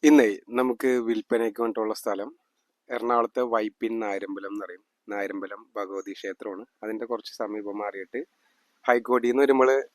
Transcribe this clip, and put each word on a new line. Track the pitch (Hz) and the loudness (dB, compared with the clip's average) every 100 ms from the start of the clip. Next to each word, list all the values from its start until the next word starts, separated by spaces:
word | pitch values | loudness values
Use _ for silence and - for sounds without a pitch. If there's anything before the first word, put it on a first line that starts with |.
| 151 | 10
ഇന്നേ | 147 113 98 - 120 | 8 8 2 -6 -2
നമുക്ക് | 127 117 131 127 113 | 0 0 0 0 0
വിൽപ്പനയ്ക്ക് | 110 - 117 113 101 | -2 0 0 0 -2
വേണ്ടിയിട്ടുള്ള | 117 113 107 104 | -4 -2 -4 -4
സ്ഥലം | 113 98 107 165 _ _ _ _ _ 120 | -6 -6 -8 -14 _ _ _ _ _ -6
എറണാകുളത്തെ | 117 120 117 - 123 | 0 2 2 -2 0
വൈപ്പിൻ | 113 110 _ 117 113 | 0 -2 _ -4 -4
നായരമ്പലം | 107 98 98 95 98 104 | -4 -6 -6 -10 -8 -10
എന്നറിയും. | 92 90 _ _ - | -10 -16 _ _ -12
നായരമ്പലം | 104 98 101 95 101 113 - | -8 -6 -6 -10 -14 _ -10
ഭഗവതി | 98 98 98 95 | -8 -8 -10 -10
ക്ഷേത്രമാണ്. | 98 92 107 95 120 _ | -10 -10 -12 -12 -16 _
അതിൻ്റെ | 110 107 117 | -10 -8 -6
കുറച്ച് | 117 - - | -8 -10 -10
സമീപം | 110 107 101 101 | -8 -6 -8 -8
മാറിയിട്ട് | 104 98 92 120 - _ _ _ _ _ - | -8 -8 -12 -12 -12 _ _ _ _ _ 2
ഹൈക്കോടതിയിൽ | 120 117 123 120 | 2 4 2 4
നിന്ന് | 123 139 | 4 6
വരുമ്പോൾ | 135 131 135 - | 6 6 4 0